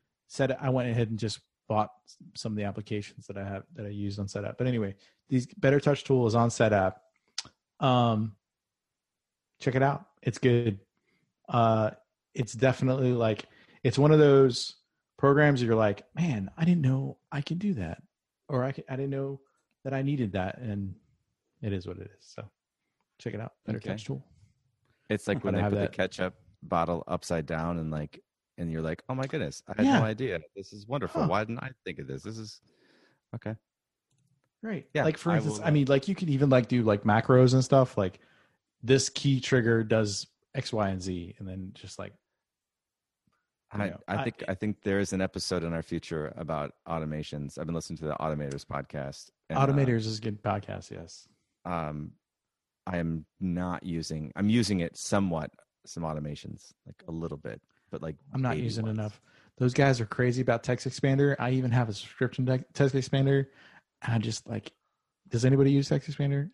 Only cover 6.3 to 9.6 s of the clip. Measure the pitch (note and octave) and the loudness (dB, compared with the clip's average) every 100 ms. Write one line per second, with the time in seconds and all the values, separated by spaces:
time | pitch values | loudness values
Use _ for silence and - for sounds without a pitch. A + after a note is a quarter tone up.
6.3 | A#2 A#2 - A2+ G#2 F#2+ - _ _ _ | 4 2 4 4 6 4 0 _ _ _
7.3 | - - _ _ _ C#3 B2+ A#2+ A2 A2 | -14 -12 _ _ _ 2 4 4 2 -2
8.3 | - _ _ _ _ _ _ _ _ _ | -6 _ _ _ _ _ _ _ _ _
9.3 | _ _ _ | _ _ _